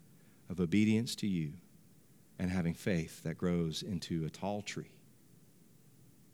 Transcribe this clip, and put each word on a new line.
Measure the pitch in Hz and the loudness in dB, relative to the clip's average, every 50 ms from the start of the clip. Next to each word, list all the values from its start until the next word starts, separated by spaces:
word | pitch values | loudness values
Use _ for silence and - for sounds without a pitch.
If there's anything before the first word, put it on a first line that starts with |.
| - - - - - - - - - | -20 -20 -20 -20 -20 -20 -20 -16 -12
of | - 87 87 | -6 -2 0
obedience | 90 80 98 104 107 107 110 110 120 - - | 2 4 6 6 6 6 6 4 2 0 -4
to | - 110 | -2 -2
you | 101 92 85 78 73 92 - - - - - - - - - - - - - - - - - | 0 0 0 -2 -2 -6 -10 -16 -20 -20 -20 -20 -20 -20 -20 -20 -20 -20 -20 -20 -16 -6 -4
and | 92 90 | -2 0
having | 92 95 82 85 82 | 0 2 2 0 -2
faith | - - 110 92 82 80 - - - - | 0 0 0 2 2 0 -2 -8 -8 -6
that | 82 78 | -6 -4
grows | - 92 87 87 87 82 80 78 - - | 0 0 2 2 2 2 0 -2 -4 -4
into | 107 95 80 - - 87 82 78 | -4 -4 -4 -2 -2 -2 -2 -2
a | 78 | -4
tall | - - 92 98 104 104 | -6 -6 -4 -4 -4 -4
tree | 98 - - - - - - - - - - - - - - - - - - - - - - - - - - - - - - - - - | -6 -6 -8 -8 -10 -10 -14 -20 -20 -20 -20 -20 -20 -20 -20 -20 -20 -20 -20 -20 -20 -20 -20 -20 -20 -20 -20 -20 -20 -20 -20 -20 -20 -20